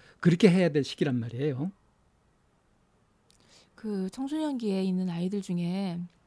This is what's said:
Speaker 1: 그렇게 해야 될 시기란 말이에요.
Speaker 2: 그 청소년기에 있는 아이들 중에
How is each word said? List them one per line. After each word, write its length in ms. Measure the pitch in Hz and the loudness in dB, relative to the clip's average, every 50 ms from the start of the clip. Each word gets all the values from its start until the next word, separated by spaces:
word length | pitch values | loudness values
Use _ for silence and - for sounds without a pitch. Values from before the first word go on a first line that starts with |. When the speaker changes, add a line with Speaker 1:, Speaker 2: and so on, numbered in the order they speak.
| - - - _ | -20 -20 -6 _
Speaker 1:
그렇게 300 | - 170 165 175 - 190 | 4 4 6 8 8 6
해야 180 | 170 190 180 165 | 8 6 4 4
될 140 | 147 151 131 | 2 0 0
시기란 340 | - - - 185 147 127 123 | -2 -2 -2 -2 0 0 -2
말이에요. 520 | 113 117 117 120 139 156 131 123 147 190 - _ _ _ _ _ _ _ _ _ _ _ _ _ _ _ _ _ _ _ _ _ _ _ _ _ _ _ _ _ _ _ _ _ _ _ - - _ _ _ | -2 -4 -6 -4 -4 -4 -2 -4 -6 -6 -8 _ _ _ _ _ _ _ _ _ _ _ _ _ _ _ _ _ _ _ _ _ _ _ _ _ _ _ _ _ _ _ _ _ _ _ -20 -20 _ _ _
Speaker 2:
그 340 | - - 220 208 190 190 190 | -12 -8 -6 -6 -4 -6 -6
청소년기에 720 | - - 269 277 294 311 311 302 277 247 233 208 190 190 190 | -6 -8 -6 -4 -4 -2 -2 -2 -4 -2 -2 -2 0 0 0
있는 240 | 190 185 180 185 185 | 0 0 0 -2 -2
아이들 340 | 170 170 175 185 208 202 | -4 -4 -4 -2 -4 -4
중에 580 | 190 - 180 175 170 170 180 196 196 185 170 175 175 175 _ _ _ | -4 -4 -4 -4 -2 -2 -4 -4 -4 -6 -6 -8 -10 -12 _ _ _